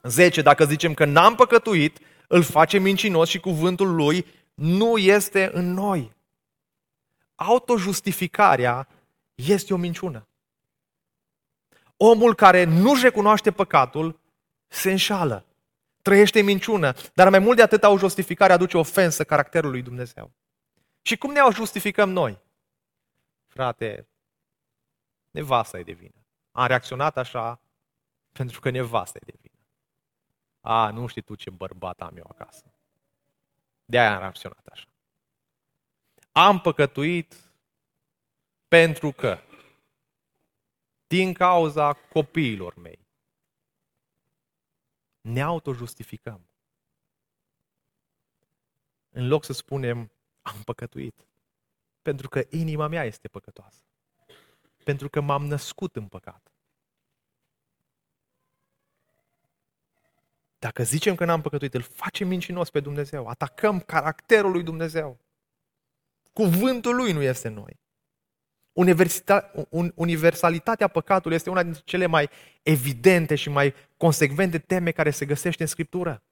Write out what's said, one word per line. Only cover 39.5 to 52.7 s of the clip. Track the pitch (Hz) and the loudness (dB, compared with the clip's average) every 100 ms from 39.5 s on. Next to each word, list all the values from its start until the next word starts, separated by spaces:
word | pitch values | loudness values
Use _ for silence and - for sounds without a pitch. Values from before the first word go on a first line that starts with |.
| - _ _ _ _ _ _ _ _ _ _ _ _ _ _ _ | -20 _ _ _ _ _ _ _ _ _ _ _ _ _ _ _
din | 180 185 | -2 -2
cauza | 175 180 180 160 147 147 | 0 2 2 0 -2 -4
copiilor | 143 _ 160 143 165 135 104 87 - | -4 _ -6 -4 -4 -4 -6 -12 -16
mei.” | 85 - _ _ _ _ _ _ _ _ _ _ _ _ _ _ _ _ _ _ _ _ _ _ | -20 -20 _ _ _ _ _ _ _ _ _ _ _ _ _ _ _ _ _ _ _ _ _ _
Ne | 113 120 | -10 -8
autojustificăm. | 147 170 143 123 120 - 117 - - 101 _ _ _ _ _ _ _ _ _ _ _ _ _ _ _ _ _ _ _ _ _ _ _ _ _ _ _ | -6 -8 -10 -12 -14 -18 -20 -18 -18 -20 _ _ _ _ _ _ _ _ _ _ _ _ _ _ _ _ _ _ _ _ _ _ _ _ _ _ _
În | - 123 | -10 -4
loc | 151 | -4
să | - | -4
spunem, | 139 - 139 123 120 117 _ _ _ | -14 -12 -10 -8 -8 -12 _ _ _
„Am | - 104 | -18 -16
păcătuit | - 117 120 139 127 _ _ _ _ _ _ _ _ _ | -16 -14 -14 -14 -16 _ _ _ _ _ _ _ _ _
pentru | - 139 - | -10 -10 -8
că | 139 127 | -10 -8
inima | 160 160 | -8 -8